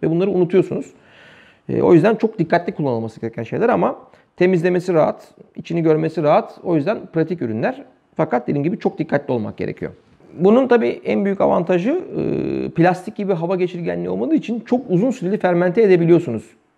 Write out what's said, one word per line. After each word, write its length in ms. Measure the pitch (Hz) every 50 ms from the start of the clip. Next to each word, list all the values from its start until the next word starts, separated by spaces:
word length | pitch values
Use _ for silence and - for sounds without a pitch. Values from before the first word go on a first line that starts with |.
ve 80 | - 156
bunları 200 | 165 170 190 202
unutuyorsunuz. 640 | 185 180 180 170 - 185 - - - 202 269 - - _ _ _ _ - - - - - - _ _ _ _ -
E, 140 | 127 113
o 120 | 127 190 180
yüzden 200 | 160 156 220 226
çok 240 | 220 - 220 - -
dikkatli 360 | 160 - - 165 170 - -
kullanılması 460 | - 151 135 120 113 113 110 - -
gereken 220 | - 113 - 123
şeyler 260 | 117 - 135 131 208 233
ama 280 | 220 180 190 247 277 - - _ _ _ _ _ _
temizlemesi 580 | - 180 185 190 170 160 185 180 180 175 - 175
rahat, 400 | 156 147 - - - - - _ _ - _ -
içini 260 | - - - 170 175
görmesi 400 | 160 160 156 156 160 160 160 175
rahat. 360 | 151 147 165 208 226 - - -
O 140 | - 190 170
yüzden 300 | 156 139 180 233 - -
pratik 360 | - - 160 160 160 180 170
ürünler. 420 | 131 113 110 110 156 240 262 - - - _ _ _ _ -
Fakat 320 | - - - 247 240 - -
dediğim 160 | - 143 139
gibi 140 | 170 208 -
çok 200 | - 202 - -
dikkatli 340 | 156 - 170 143 - -
olmak 240 | 127 117 104 104 95
gerekiyor. 360 | - 92 104 - - - - - - _ _ _ _ _ - - 127
Bunun 300 | 170 196 220 254 269 247
tabii 320 | 240 233 233 240 - - -
en 200 | - 208 214 202
büyük 160 | 202 196 -
avantajı, 500 | - 190 190 185 170 170 185 175 180 240
e, 800 | 311 370 - - - - 151 - - - - 135 135 - - 135
plastik 460 | - 165 165 180 180 175 - 220 -
gibi 160 | - 202 190
hava 240 | 196 160 170 175 190
geçirgenliği 540 | 180 185 170 180 175 170 175 175 175 175 180
olmadığı 240 | 185 190 233 277 320
için 260 | 277 - - 226 226
çok 200 | - - 247 247 254 -
uzun 220 | 185 170 220 269
süreli 280 | 226 - - 180 208 214
fermente 440 | - 180 175 170 180 185 175 233
edebiliyorsunuz. 680 | 226 196 185 170 170 160 175 160 - 127 117 107 - - _ _ _ _ _